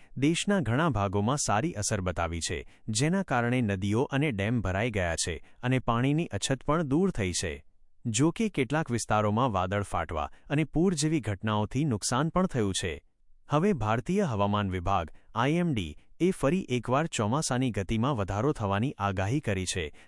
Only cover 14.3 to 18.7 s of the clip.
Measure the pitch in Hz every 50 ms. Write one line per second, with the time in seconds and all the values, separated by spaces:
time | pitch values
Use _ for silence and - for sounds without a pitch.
14.3 | 113 98 101 101 101 104 101 95 92 92 87 98 98 92 82 - - - - -
15.3 | - 107 123 139 156 175 175 170 139 110 87 76 73 - - - - - 165 185
16.3 | 185 - - 135 175 190 - - 123 123 110 - 123 139 165 160 - - 107 104
17.3 | 123 156 160 - 127 120 131 127 101 101 95 - 117 110 113 143 151 107 98 85
18.3 | 98 101 113 147 156 - 107 98